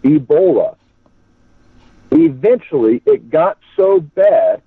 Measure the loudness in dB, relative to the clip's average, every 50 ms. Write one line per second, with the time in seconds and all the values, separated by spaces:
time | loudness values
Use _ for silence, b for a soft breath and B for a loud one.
0 | 0 0 0 0 0 0 0 2 2 2 0 0 -2 -4 -8 _ _ _ _ _
1 | _ _ _ _ _ _ _ _ _ _ _ _ _ _ _ -20 _ _ _ _
2 | _ -2 0 0 0 0 -2 -2 -2 -2 -2 -2 -4 -8 -4 -2 0 0 -2 0
3 | _ -2 -2 -2 -4 -4 -2 -2 -2 -2 -4 _ _ _ _ -2 0 0 0 -2
4 | -4 -6 _ 0 0 2 2 2 0 0 -2 -4 _